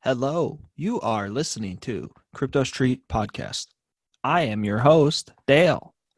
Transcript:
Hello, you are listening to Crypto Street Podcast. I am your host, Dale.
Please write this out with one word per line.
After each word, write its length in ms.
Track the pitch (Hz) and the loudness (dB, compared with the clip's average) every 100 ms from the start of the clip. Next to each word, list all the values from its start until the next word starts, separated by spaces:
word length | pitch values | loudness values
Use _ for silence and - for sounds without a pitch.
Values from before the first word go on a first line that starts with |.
Hello, 580 | - 131 131 160 151 - - | -2 -2 -2 -2 -4 -6 -18
you 260 | _ 165 240 | _ -6 -4
are 280 | - 110 101 | -2 -4 -4
listening 480 | 110 165 - 107 92 | -4 -6 -6 -8 -10
to 320 | - 104 - _ _ | -8 -8 -10 _ _
Crypto 300 | - 135 143 | -8 -2 0
Street 420 | 131 - 131 127 _ | -2 0 0 0 _
Podcast. 600 | - 107 - - - - _ _ _ _ _ | -4 -4 -6 -10 -10 -12 _ _ _ _ _
I 180 | 131 165 | -2 0
am 220 | 147 107 | 0 -2
your 140 | 104 104 | -2 2
host, 540 | 131 160 147 156 - _ - | 6 6 6 0 -8 _ 2
Dale. 480 | 139 175 143 - _ _ | 4 6 2 -4 _ _